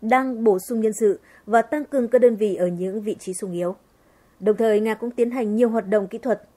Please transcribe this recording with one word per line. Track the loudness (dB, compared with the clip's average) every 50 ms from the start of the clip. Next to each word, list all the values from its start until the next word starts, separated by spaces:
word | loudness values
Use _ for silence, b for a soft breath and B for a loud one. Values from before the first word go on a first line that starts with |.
đang | 0 2 2 2 2 -2 -4 2 2
bổ | 2 2 2
sung | 0 -4 -2 -2
nhân | 0 -2
sự | 0 2 0 0 0 0 B B B B B
và | 2 2 2
tăng | 2 2 -4 -6 -4
cường | -2 -2 -2 0 2
các | 4 4
đơn | 6 4 4
vị | 2 0 -2 0
ở | -2 -2
những | -2 -2 -4 -6 -6 -6 -6
vị | -6 -6 -8 -8
trí | -10 -10 -10
sung | -8 -8 -8
yếu. | -6 -4 -4 -6 -6 -8 _ _ b b b b b b b b b b
Đồng | -2 0 0
thời, | 2 2 2 2 2
Nga | 2 0 -2
cũng | -4 -6 -6
tiến | -2 0 0 0
hành | 0 -2 -2 -2 2
nhiều | 2 2 2
hoạt | 2 -2 -2
động | 0 0 0 0 -2
kỹ | -8 -8
thuật | -4 -4 -4 -4 -6 _ _